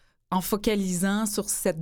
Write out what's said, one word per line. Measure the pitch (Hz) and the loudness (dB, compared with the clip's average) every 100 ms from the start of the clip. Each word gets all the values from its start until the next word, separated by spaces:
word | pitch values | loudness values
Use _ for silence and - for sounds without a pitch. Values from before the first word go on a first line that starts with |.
| _ _ _ | _ _ _
en | 185 | -2
focalisant | 175 208 226 208 190 175 196 208 220 | 0 0 2 2 0 0 0 0 0
sur | - 202 | -2 -4
cette | - 196 160 | -2 0 -2